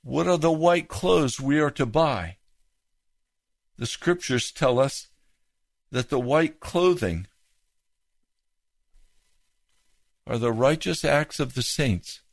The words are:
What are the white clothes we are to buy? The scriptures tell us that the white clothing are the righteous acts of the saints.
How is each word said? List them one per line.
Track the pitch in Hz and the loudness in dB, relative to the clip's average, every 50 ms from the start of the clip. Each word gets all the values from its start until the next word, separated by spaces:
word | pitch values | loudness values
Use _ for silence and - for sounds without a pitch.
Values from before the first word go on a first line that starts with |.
What | _ 127 127 151 170 | _ -4 -2 0 2
are | 180 180 | 2 2
the | 165 151 165 | 4 4 2
white | 160 156 160 175 175 175 151 - | 2 4 4 4 4 2 0 -6
clothes | - - - 180 180 175 147 123 - - | -10 -4 0 2 2 4 2 0 -2 -4
we | 135 135 143 156 | -2 0 2 2
are | 151 143 | 2 0
to | - - 135 | 0 -2 -4
buy? | 117 107 156 165 151 127 95 82 85 92 _ _ _ _ _ _ _ _ _ _ _ _ _ _ _ _ _ _ _ _ _ _ _ _ _ _ _ _ | 0 2 0 2 2 0 -4 -6 -10 -12 _ _ _ _ _ _ _ _ _ _ _ _ _ _ _ _ _ _ _ _ _ _ _ _ _ _ _ _
The | - 120 | -10 -8
scriptures | - - - - 170 180 175 - - 127 120 - - | -8 -8 -4 -2 -2 -2 -2 -2 -2 -2 -2 -2 -4
tell | - - 147 127 123 | -4 0 0 2 2
us | 123 135 139 - - - _ _ _ _ _ _ _ _ _ _ _ _ _ _ _ _ _ | 2 0 0 -2 -10 -14 _ _ _ _ _ _ _ _ _ _ _ _ _ _ _ _ _
that | 123 127 120 - | -4 -4 -4 -2
the | 147 131 | -2 -2
white | 123 120 143 160 165 151 - _ | 0 2 2 2 2 0 -4 _
clothing | - - - 175 180 185 180 180 113 90 82 82 92 _ _ _ _ _ _ _ _ _ _ _ _ _ _ _ _ _ _ _ _ _ _ _ _ _ _ _ _ _ _ _ _ _ _ _ - _ _ _ _ _ _ _ _ _ _ _ _ _ _ _ _ _ _ _ _ _ _ _ _ | -16 -4 0 2 2 2 2 2 -2 -4 -4 -6 -8 _ _ _ _ _ _ _ _ _ _ _ _ _ _ _ _ _ _ _ _ _ _ _ _ _ _ _ _ _ _ _ _ _ _ _ -20 _ _ _ _ _ _ _ _ _ _ _ _ _ _ _ _ _ _ _ _ _ _ _ _
are | - 117 | -6 -4
the | 117 117 120 | -2 0 0
righteous | 113 113 127 139 156 160 - 180 165 - - | 2 4 4 2 2 2 -2 -4 -4 0 0
acts | 147 143 147 151 - - - | 2 2 2 0 -2 -4 -6
of | 147 127 - | -6 -4 -4
the | 127 120 | -6 -4
saints. | - - - 151 127 95 85 - - - - _ _ | -4 -2 0 0 0 0 -2 -4 -10 -18 -18 _ _